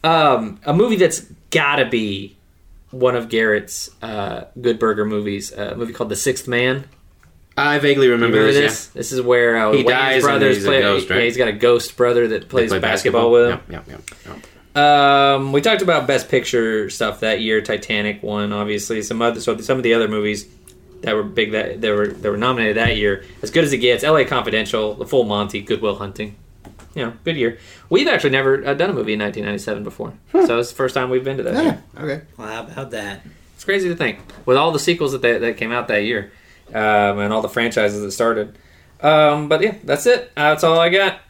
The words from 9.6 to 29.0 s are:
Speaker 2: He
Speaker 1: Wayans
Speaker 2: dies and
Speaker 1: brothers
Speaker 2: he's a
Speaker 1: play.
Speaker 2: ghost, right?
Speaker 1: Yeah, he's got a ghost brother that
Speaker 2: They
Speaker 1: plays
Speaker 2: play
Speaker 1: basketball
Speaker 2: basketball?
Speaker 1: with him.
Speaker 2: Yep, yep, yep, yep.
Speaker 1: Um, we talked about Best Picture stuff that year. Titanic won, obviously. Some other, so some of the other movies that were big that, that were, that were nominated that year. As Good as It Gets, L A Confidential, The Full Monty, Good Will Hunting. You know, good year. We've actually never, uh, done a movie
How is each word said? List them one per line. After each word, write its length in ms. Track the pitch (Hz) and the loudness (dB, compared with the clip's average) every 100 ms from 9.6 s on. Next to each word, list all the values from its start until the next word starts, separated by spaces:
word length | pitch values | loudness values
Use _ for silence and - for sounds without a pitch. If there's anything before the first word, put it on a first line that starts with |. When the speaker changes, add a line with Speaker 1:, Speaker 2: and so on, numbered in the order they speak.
| 110 | 2
Speaker 2:
He 100 | - | 2
Speaker 1:
Wayans 40 | 120 | 2
Speaker 2:
dies 260 | 127 135 131 | 2 2 2
and 80 | |
Speaker 1:
brothers 320 | 143 139 135 123 | 2 2 2 2
Speaker 2:
he's 80 | 101 | 2
a 20 | |
Speaker 1:
play. 140 | 135 | 2
Speaker 2:
ghost, 280 | 101 98 - | 2 0 0
right? 80 | 95 | 0
Speaker 1:
Yeah, 40 | 117 | 0
he's 120 | 120 | 0
got 100 | 117 | -2
a 40 | |
ghost 440 | 104 120 120 - - | 2 4 2 0 0
brother 300 | 123 120 117 | 2 2 2
that 120 | 107 | -2
Speaker 2:
They 40 | - | -2
Speaker 1:
plays 220 | 131 113 | -2 0
Speaker 2:
play 100 | 95 | 0
Speaker 1:
basketball 520 | 113 110 120 117 117 | 0 0 0 2 4
Speaker 2:
basketball? 0 | |
Speaker 1:
with 360 | 120 120 87 - | 6 4 0 -10
him. 60 | 85 - | -16 -16
Speaker 2:
Yep, 0 | |
yep, 120 | - - - - | -18 -18 -20 -20
yep, 140 | 85 - - _ 147 | -20 -20 -20 _ 2
yep. 60 | |
Speaker 1:
Um, 720 | 147 147 139 139 139 139 135 | 4 6 6 6 4 2 2
we 80 | 143 | 0
talked 200 | 185 202 | 2 0
about 240 | 185 156 131 | 2 0 2
Best 220 | 135 - | -2 0
Picture 600 | 135 123 123 113 107 98 | -2 0 0 0 -2 -4
stuff 320 | - 110 101 | -4 -6 -2
that 200 | 110 104 | -2 -2
year. 200 | 110 110 | 0 -2
Titanic 600 | - 104 - 107 104 104 | 0 -6 -4 -4 -2 -6
won, 320 | 110 104 104 | -6 -4 -4
obviously. 480 | 104 104 104 104 113 | -4 -4 -6 -4 -6
Some 200 | 101 113 | -6 -2
other, 180 | 117 113 | -2 -2
so 160 | 117 110 | -4 -4
some 200 | - 131 | -2 -2
of 60 | |
the 100 | 120 | 2
other 140 | 117 110 | 2 2
movies 380 | 107 104 104 - - - - - - | -2 -2 -4 -10 -20 -20 -20 -20 -10
that 140 | - 107 | -4 -4
were 80 | |
big 300 | 104 101 107 | -2 -2 -2
that, 280 | 107 - 98 | -2 -6 -4
that 140 | 113 104 | -2 0
were, 120 | 104 | -2
that 220 | 90 104 | -4 -4
were 80 | 104 | -2
nominated 400 | 120 123 110 107 | -2 0 0 0
that 200 | 117 110 | 0 0
year. 260 | 104 98 - - | -2 -2 -8 -14
As 100 | 107 | -2
Good 120 | 165 | 0
as 80 | 151 | 2
It 40 | 131 | 2
Gets, 260 | 123 117 | 2 2
L 140 | 151 156 | 2 2
A 80 | 127 | 2
Confidential, 680 | 127 113 107 107 113 107 | 0 0 -2 -2 -2 -4
The 120 | 107 123 | -6 -2
Full 180 | 135 | 0
Monty, 380 | 113 104 101 104 | 2 -2 -2 -6
Good 200 | 98 110 | -6 -2
Will 140 | 107 101 | -2 -4
Hunting. 400 | 101 98 107 101 - - - - - | -8 -10 -12 -14 -20 -20 -20 -20 -16
You 120 | 160 117 | -8 -8
know, 80 | 113 - | -8 -8
good 100 | 160 | -2
year. 220 | 113 113 - - - | -2 -4 -20 -20 -2
We've 180 | - - | 0 2
actually 220 | 240 147 | 0 2
never, 340 | 135 135 135 135 | 2 2 0 0
uh, 80 | |
done 160 | 139 180 | -2 0
a 40 | |
movie 180 | 147 | -2